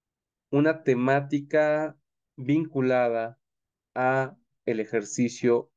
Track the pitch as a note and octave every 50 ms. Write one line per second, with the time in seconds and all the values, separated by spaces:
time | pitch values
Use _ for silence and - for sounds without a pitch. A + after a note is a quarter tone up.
0 | _ _ _ _ _ _ _ _ _ _ - C#3+ D3 D#3 D#3+ D#3+ - C#3+ B2+ A#2+
1 | B2 C3 C#3 C#3+ C#3+ C#3 D3+ C#3+ C#3+ - - D3+ D3+ D3+ D3+ D3+ D#3 D3+ - _
2 | _ _ _ _ _ _ _ - B2+ B2+ C#3+ D#3+ E3 - - C3+ B2+ B2+ B2+ B2+
3 | B2 A#2+ A#2 A2+ A2+ A#2 A#2+ _ _ _ _ _ _ _ _ _ _ _ _ B2+
4 | B2+ B2+ C3 C3+ C3 C3 - - _ _ _ _ _ - A#2 A2 G#2+ - - A2+
5 | G#2 - - - B2 A#2 - - - A#2+ A#2+ A#2+ A#2 - _